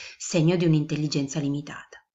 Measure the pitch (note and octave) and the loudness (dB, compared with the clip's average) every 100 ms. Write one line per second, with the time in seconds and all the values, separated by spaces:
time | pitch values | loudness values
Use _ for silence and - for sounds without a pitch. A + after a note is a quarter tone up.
0 | - - - F3 D#3+ F3+ E3+ D#3 D3+ D3 | -18 -14 -2 2 4 4 4 2 2 -2
1 | D3+ D3+ C#3 D#3 C#3+ C#3+ D3+ - - - | -2 -2 -4 -4 -4 -4 -8 -16 -18 -20
2 | _ | _